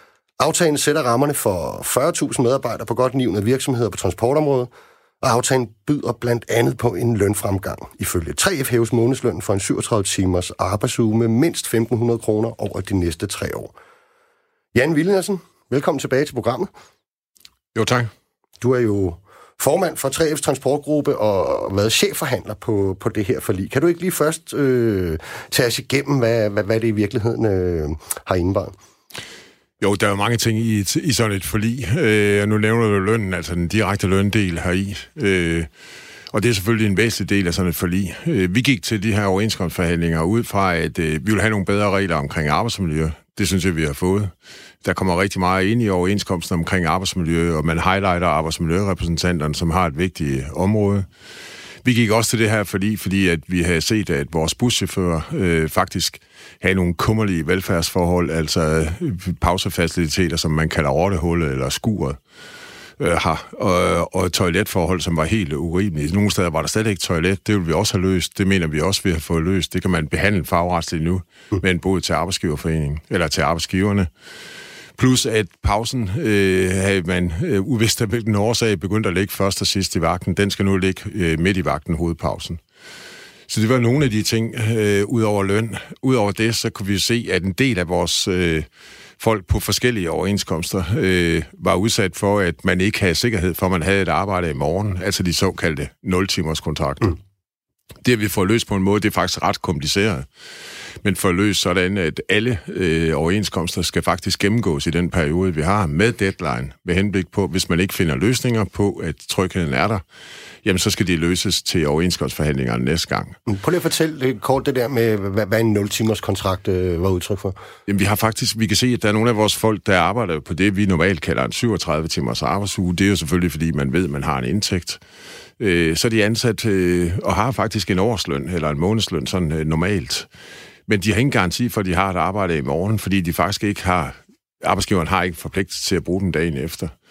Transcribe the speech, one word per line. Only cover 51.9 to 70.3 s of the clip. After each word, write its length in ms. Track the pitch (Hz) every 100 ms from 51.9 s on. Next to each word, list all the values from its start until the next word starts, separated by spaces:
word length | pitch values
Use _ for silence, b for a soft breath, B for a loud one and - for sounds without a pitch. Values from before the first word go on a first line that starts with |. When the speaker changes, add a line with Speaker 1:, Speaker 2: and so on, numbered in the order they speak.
Speaker 2:
gik 180 | 117 113
også 200 | 110 110
til 80 | 110
det 120 | 110
her 140 | 107
forlig, 360 | 101 101 101 107
fordi 280 | 95 98 92
at 100 | 85 -
vi 160 | 90
havde 180 | 85 85
set, 300 | - 110 92
at 160 | 73 71
vores 220 | 82 80
buschauffører, 640 | - 123 - 95 - 90 82 -
øh, 340 | 160 92 82 78
faktisk 500 | - - 92 - - B B B B
havde 140 | 92
nogle 200 | 95 87
kummerlige 520 | 85 - 110 107 90 76
velfærdsforhold, 840 | 92 - 90 82 95 87 90 87
altså, 580 | 80 76 - 78 78 78 85
øh, 120 | 175 87 92 82
pausefaciliteter, 960 | - 92 101 - 85 90 82 85 87 82
som 140 | 82
man 180 | 78 80
kalder 220 | - 71
rottehullet 640 | 69 92 92 85 85 73
eller 160 | 65 65
skuret, 480 | - 120 107 71 65 B B B B B B B -
øh, 80 | 143
har, 360 | 85 87 80 -
og, 640 | - 107 90 90 85 82
og 180 | 92 90
toiletforhold, 680 | 85 92 85 87 98 85 92
som 160 | 85 80
var 80 |
helt 280 | 80 110 85
urimelige. 640 | 73 85 85 104 76 73
Nogle 160 | 95 104
steder 200 | 95 90
var 100 | 78
der 80 | 78
slet 180 | 107 110
ikke 140 | 98
toilet, 460 | - 87 87 98 -
det 80 |
ville 120 | 104 82
vi 60 |
også 260 | 80 110 95
have 80 | 92
løst, 260 | 92 82 -
det 80 | 95
mener 200 | 98 80
vi 140 | 76
også, 200 | 87 104
vi 60 | 98
har 80 | 80
fået 260 | - 85
løst. 280 | 80 95 80
Det 100 | 92
kan 80 | 95
man 180 | 85 76
behandle 360 | - 95